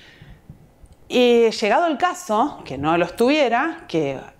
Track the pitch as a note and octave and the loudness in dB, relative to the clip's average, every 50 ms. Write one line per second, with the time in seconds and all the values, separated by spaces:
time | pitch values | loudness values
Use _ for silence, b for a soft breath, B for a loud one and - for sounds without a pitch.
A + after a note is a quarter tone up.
0 | B B B B B B B B B - - - - - _ _ - - - _ | B B B B B B B B B -20 -20 -20 -20 -20 _ _ -20 -20 -20 _
1 | - - - B3+ B3 A#3+ A#3+ A#3 A#3 A3 A3 - A3+ G3+ A3+ D4+ F4 E4 D4 - | -10 -2 0 2 4 4 4 4 4 2 0 0 0 0 2 2 2 0 0 0
2 | F4 F4+ F4 - - - G#3+ G#3+ C4 D4+ - - - - C3+ C3+ C#3 D#3 E3+ E3+ | -2 -2 -2 -4 -6 -4 -2 0 0 -2 -4 -10 -14 -12 -8 -4 -2 0 0 0
3 | E3+ E3+ - - A#3 B3+ D4 D#4 C#4 A#3 A3+ A#3+ C#4+ E4 D#4 - - - - D#3+ | 0 -2 0 0 2 2 2 2 2 2 0 0 -2 -2 -6 -10 -10 -6 -4 -2
4 | D3+ C#3 C3+ B2+ - - - | -2 -2 -4 -8 -12 -18 -20